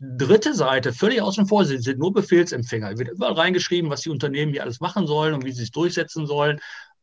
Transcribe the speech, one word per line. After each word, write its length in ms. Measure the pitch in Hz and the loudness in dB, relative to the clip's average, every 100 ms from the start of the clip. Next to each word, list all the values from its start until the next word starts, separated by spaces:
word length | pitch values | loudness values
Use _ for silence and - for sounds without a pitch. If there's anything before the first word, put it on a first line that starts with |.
dritte 540 | 135 127 139 208 302 | -12 -4 4 6 6
Seite 400 | 240 131 131 123 | 2 2 2 0
völlig 260 | 117 202 247 | 0 2 2
außen 260 | 208 196 202 | 0 0 2
vor 200 | 208 160 | 4 2
sind, 160 | 131 | 0
sind 160 | 117 131 | -2 0
nur 160 | 170 | 0
Befehlsempfänger. 800 | 202 196 175 175 127 117 117 104 | 0 4 4 4 -2 -4 -4 -6
Es 60 | 107 | -6
wird 120 | 127 | -8
überall 240 | 180 220 | -4 -2
reingeschrieben, 560 | 160 175 180 - 175 165 | 2 2 2 0 -2 -2
was 100 | 139 | -4
die 100 | 165 | -6
Unternehmen 420 | 139 147 139 151 | -4 -4 -2 -2
hier 100 | 139 | -4
alles 180 | 135 120 | -6 -6
machen 260 | 175 208 160 | -4 -2 0
sollen 280 | 151 156 | 2 0
und 100 | 147 | -2
wie 80 | 131 | -4
sie 120 | 123 | -6
es 60 | 113 | -6
durchsetzen 560 | 147 175 175 160 165 147 | -2 -2 -2 -4 -6 -4
sollen. 320 | 147 147 147 - - - _ | 0 0 0 -8 -18 -20 _